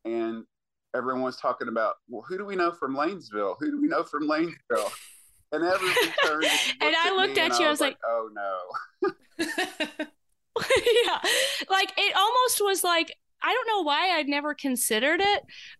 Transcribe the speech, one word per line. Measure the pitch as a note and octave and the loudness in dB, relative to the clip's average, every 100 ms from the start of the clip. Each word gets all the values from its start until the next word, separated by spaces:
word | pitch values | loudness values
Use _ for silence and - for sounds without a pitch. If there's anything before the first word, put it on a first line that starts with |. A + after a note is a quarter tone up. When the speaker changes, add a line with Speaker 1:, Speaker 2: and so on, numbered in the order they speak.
Speaker 1:
And | - A#2 A2+ A2+ A2 _ _ _ _ | -6 -4 -4 -6 -10 _ _ _ _
everyone | B2+ B2 B2+ | -4 -2 -2
was | B2+ A#2+ | -2 -2
talking | C#3 B2 B2 | -2 -2 -4
about, | A2+ G#2+ - - | 0 0 -2 -8
"Well, | A#2 A2+ | -14 -10
who | F#3 | -8
do | G3+ | -6
we | G3 | -2
know | E3+ | -2
from | E3+ C3+ | 0 -4
Lanesville? | C3+ D3+ F#3 B2 G#2 G2+ F#2 | -2 -2 -4 -8 -4 -2 -2
Who | D3+ | -4
do | C#3+ | 0
we | D3 | 0
know | C#3+ | 0
from | E3+ D3 D3+ | -2 -4 -2
Lanesville?" | D3+ E3+ C#3+ - A2+ G2+ - - - - _ - | 0 -2 -4 -4 -2 -2 -6 -18 -20 -20 _ -8
And | D4+ | -2
everyone | E4+ G3 F#4 | 0 0 2
Speaker 2:
<laughs> | B4 F#4+ - | 2 2 2
Speaker 1:
turned | C#5 D4+ | 0 2
and | D4+ - - C4 | 2 2 0 0
Speaker 2:
And | D4+ | 0
Speaker 1:
looked | E4 | 2
Speaker 2:
I | E4+ | 2
Speaker 1:
at | F#4+ | 2
Speaker 2:
looked | F#4+ G4+ | 2 2
Speaker 1:
me, | |
Speaker 2:
at | E4 | 2
Speaker 1:
and | F4+ | 2
Speaker 2:
you, | |
Speaker 1:
I | D#4+ | 2
Speaker 2:
I | |
was | |
Speaker 1:
was | D4 | 2
Speaker 2:
like, | D4 - | 0 -2
Speaker 1:
like, | A2+ | -2
"Oh, | A#2 A2 | -2 -4
no." | G#2 G2 F#2+ F2+ - - - G4 - _ - D#4+ - F#4 - D4+ - D4+ | -6 -6 -6 -6 -10 -12 -4 -4 -4 _ -8 -6 -4 -4 -4 -8 -6 -10
<laughs> | |
Speaker 2:
<laughs> | _ _ _ _ - | _ _ _ _ -4
Yeah. | - C5 - A4+ A#4 F4 F#4 A#4+ C5+ C5+ - | 2 2 4 4 4 0 0 2 0 -2 0
Like, | F#4+ G4 - | 2 2 0
it | G4+ - | 0 4
almost | G4+ B4 B4+ - | 4 4 2 2
was | G4+ G4 | 2 2
like, | F4+ E4+ E4 - _ - | 2 2 0 -6 _ -6
I | D4+ | -2
don't | G#4+ A4+ | 0 0
know | G#4+ | 0
why | D4+ D4 F4+ E4+ | 2 2 2 0
I'd | C#4 | 0
never | C#4+ D4 | -2 -2
considered | C#4+ C#4+ B3 - A3 C4 E4+ | -4 -2 -2 0 2 2 2
it, | G4 G4+ - - - - | 2 2 -2 -18 -20 -6